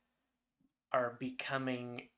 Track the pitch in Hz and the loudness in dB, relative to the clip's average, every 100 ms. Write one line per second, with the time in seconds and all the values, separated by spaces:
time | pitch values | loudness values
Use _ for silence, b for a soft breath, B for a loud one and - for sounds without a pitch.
0 | _ _ _ _ _ _ _ _ _ 131 | _ _ _ _ _ _ _ _ _ 2
1 | 120 120 131 - - 135 131 123 123 120 | 2 0 -4 -2 -2 0 0 0 -2 -8
2 | - | -10